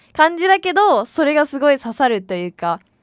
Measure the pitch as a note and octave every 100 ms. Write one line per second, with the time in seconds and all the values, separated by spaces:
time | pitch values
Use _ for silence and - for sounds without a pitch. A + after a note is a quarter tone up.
0 | _ - D#4 E4+ F#4 F#4+ F#4+ F4 G#4 A#3+
1 | A3 - D4 D4+ D4 C#4 C#4+ C4+ A3+ A#3
2 | B3+ G#3+ F#3+ F3+ F3 - E3+ E3+ _ _